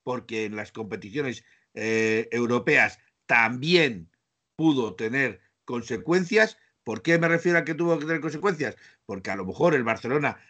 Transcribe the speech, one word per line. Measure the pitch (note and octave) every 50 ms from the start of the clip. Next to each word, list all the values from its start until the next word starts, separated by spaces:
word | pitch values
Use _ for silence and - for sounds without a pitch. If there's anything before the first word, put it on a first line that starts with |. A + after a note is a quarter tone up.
| - C3
porque | B2 B2 - - A2+ A2 A2
en | G#2 G#2+
las | G#2 G#2 -
competiciones, | - A2+ A2 G2 A2 G2 G#2+ G2+ G2+ D3 C#3+ B2+ A#2 - - _ _ _ _ _ -
eh, | A2+ G#2+ A2 A2+ A2 A2 A2 A2 A2 A#2 -
europeas | - A#2+ A#2+ A2+ B2 A#2+ - - D3 C3 A2+ G#2 - - _ _ _ _ _
también | - C3 A#2 A2+ A2+ B2 B2+ C3+ E3 F3+ F3 D#3 C3 A2 F2+ E2 - _ _ _ _ _ _ _ _ _
pudo | - D#3 D#3+ C#3+ C3 A#2 G#2+ -
tener | - A2+ A2+ B2 C#3 C3+ A#2 F#2+ - _ _ _ _ _
consecuencias. | - B2 A#2+ A2+ - B2 G#2 - D#3 E3+ F#3 F3+ E3 G3+ G#3+ A3 A3 - _ _ _ _ _
¿Por | - - - -
qué | - E3 E3 E3
me | E3 E3
refiero | E3+ E3 - F3 F3 E3+
a | D#3+
que | D#3+ E3
tuvo | C#3+ E3+ E3+ E3 D3+
que | D3
tener | D#3+ E3 D3+
consecuencias? | C#3+ D#3+ D3 D3 F3+ G#3 F3+ D3+ C#3 G#2+ G2 - - - _ _ _
Porque | - G2 G2 F#2 G2+
a | F#2+
lo | G2 F#2
mejor | F#2 F#2 - D#3+ E3+ D3+
el | C3 A#2
Barcelona | A2+ A2 - - A#2 C3+ D3+ C#3+ B2+ G2+ - _